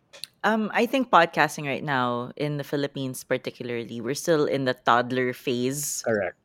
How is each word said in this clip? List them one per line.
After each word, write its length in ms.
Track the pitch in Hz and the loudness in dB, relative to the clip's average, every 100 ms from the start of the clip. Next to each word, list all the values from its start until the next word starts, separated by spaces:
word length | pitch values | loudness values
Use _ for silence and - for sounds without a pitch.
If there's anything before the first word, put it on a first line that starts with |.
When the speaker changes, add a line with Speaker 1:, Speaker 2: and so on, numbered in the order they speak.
| _ - - _ | _ -18 -18 _
Speaker 1:
Um, 280 | - 220 214 | 0 0 0
I 140 | 185 233 | 0 0
think 220 | 277 247 | 0 4
podcasting 540 | 180 170 - 151 - 147 | 6 6 4 0 0 -4
right 140 | 127 151 | -4 -2
now 460 | 135 123 120 123 - | 0 0 -2 -6 -6
in 220 | 147 147 | -4 -4
the 60 | 139 | -4
Philippines 560 | 147 143 143 131 127 | -2 -2 -4 -8 -8
particularly, 760 | - 131 127 - 123 120 107 117 | -4 -4 -2 -10 -8 -6 -6 -8
we're 160 | 113 143 | -6 -4
still 280 | - 156 151 | 2 2 4
in 160 | 139 131 | 2 0
the 80 | |
toddler 600 | 127 - 120 123 127 127 | 0 4 4 4 0 0
phase 680 | 123 - 123 123 143 147 - | -2 -2 0 0 -2 -6 -4
Speaker 2:
Correct. 320 | - 110 90 - | -2 0 -2 -6